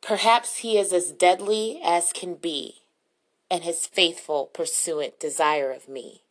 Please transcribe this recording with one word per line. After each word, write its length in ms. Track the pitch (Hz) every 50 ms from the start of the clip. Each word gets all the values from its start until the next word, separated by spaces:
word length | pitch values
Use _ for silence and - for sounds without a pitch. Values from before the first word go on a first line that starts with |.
Perhaps 560 | - - 220 190 190 220 226 240 233 - - -
he 200 | - 233 220 208
is 140 | 196 190
as 220 | 180 180 175 175 -
deadly 640 | - 180 175 185 185 208 202 214 220 214 220 220 320
as 300 | 349 - 170 170 170 -
can 240 | - - - 180 175
be 480 | 151 - 170 156 143 - - - _ _ _ _ _ _ _ _ _ _ _ _ _ _ _
in 120 | 185 175
his 260 | 160 170 170 165 - -
faithful 600 | _ - 185 165 165 - - - 156 147 135 -
pursuant 720 | _ - 127 120 - - - - 165 151 147 135 - _
desire 540 | - 151 147 - 160 151 151 151 139 135
of 160 | 131 131 - -
me. 360 | 135 135 120 - - - _ _